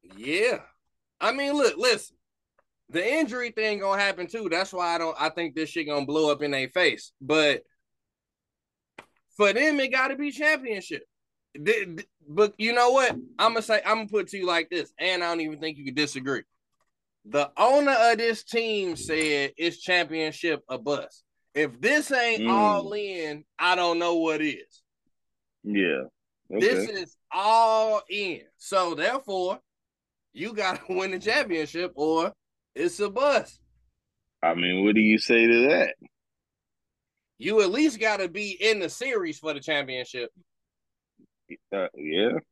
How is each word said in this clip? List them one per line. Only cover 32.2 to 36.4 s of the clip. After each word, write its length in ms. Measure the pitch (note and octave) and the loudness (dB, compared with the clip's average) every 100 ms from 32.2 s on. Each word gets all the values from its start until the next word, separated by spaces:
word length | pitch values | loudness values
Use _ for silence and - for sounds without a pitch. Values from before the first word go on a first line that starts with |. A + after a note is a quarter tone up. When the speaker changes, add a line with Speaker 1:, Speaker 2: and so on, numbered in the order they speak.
| F3+ - _ _ _ | 0 -6 _ _ _
Speaker 1:
it's 260 | - E3+ F3 | -4 -4 -2
a 100 | G3+ | -4
bust. 500 | G3+ C#4+ B3 - - _ _ _ _ _ _ _ _ | 0 2 2 0 -18 _ _ _ _ _ _ _ _
Speaker 2:
I 120 | E2 | -2
mean, 300 | E2 F2 F2+ | 0 0 2
what 100 | G2+ | 4
do 60 | G#2+ | 4
you 180 | A2 G#2+ | 4 4
say 280 | - A#2 A#2 | 4 4 6
to 200 | A#2 C3 | 6 4
that? 260 | E3+ F#2+ - - _ _ _ | 4 2 -4 -20 _ _ _